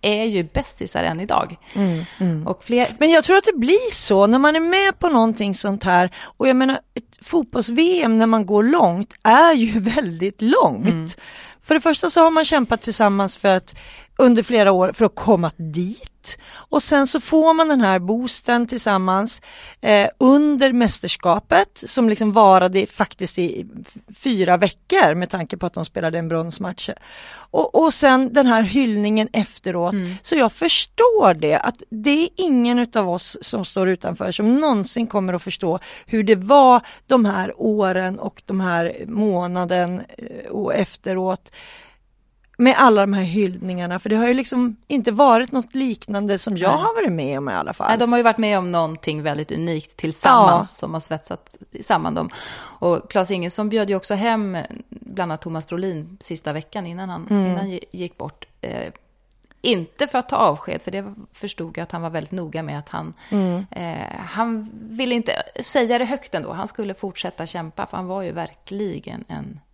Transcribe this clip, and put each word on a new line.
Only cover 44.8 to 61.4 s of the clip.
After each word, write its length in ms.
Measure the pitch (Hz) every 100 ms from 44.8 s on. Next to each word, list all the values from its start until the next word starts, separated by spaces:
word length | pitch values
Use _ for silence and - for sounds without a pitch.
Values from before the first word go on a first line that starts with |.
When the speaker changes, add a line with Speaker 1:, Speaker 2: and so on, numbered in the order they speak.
| _
Speaker 2:
inte 240 | 285 226
varit 400 | 214 285 226 247
något 240 | 262 240 269
liknande 640 | 262 220 - 202 208 196
som 200 | - 190
jag 120 | 185 302
Speaker 1:
Nej. 40 |
Speaker 2:
har 120 | 392 453
varit 160 | 349
med 260 | 165 135 139
om 120 | 139
i 40 |
alla 200 | 92 -
fall. 140 | - -
Speaker 1:
Nej, 80 | 220
de 140 | 240
har 80 | 240
ju 40 |
varit 140 | 233 220
med 200 | 214 202
om 120 | 180
någonting 520 | 170 165 160 - 151
väldigt 280 | 151 147 151
unikt 460 | - 165 156 - -
tillsammans 720 | 160 160 277 254 196 139 196
Speaker 2:
Ja. 40 | -
Speaker 1:
som 180 | -
har 80 | 160
svetsat 540 | - 156 - - _ _ - -
samman 320 | - 180 156 80
dem. 140 | 82 - - -
Och 540 | - - 175 170 -
Claes 200 | 202 185
Ingesson 380 | 196 175 - 214
bjöd 200 | 220 202
ju 60 | 190
också 180 | -
hem 440 | 202 226 226 202 175 - - -
bland 420 | - - 190 175
annat 100 | 156
Thomas 260 | 175 160 156
Brolin 500 | 170 190 165 156 190
sista 320 | - 165 -
veckan 320 | 151 156 - 175
innan 220 | 175 190
han, 180 | 170 175
Speaker 2:
Mm. 160 | 202 185
Speaker 1:
innan 120 | 175
han 120 | 196
gi-, 160 | 180 -
gick 260 | 180 175 _
bort. 280 | 139 - - _
Eh, 300 | 62 62 60 - _ _ _ _ _ _
inte 460 | - 208 165 _ 285
för 100 | 254
att 120 | 247
ta 60 | -
avsked, 460 | 202 151 - -
för 100 | -
det 220 | 190 196 202 -
förstod 440 | -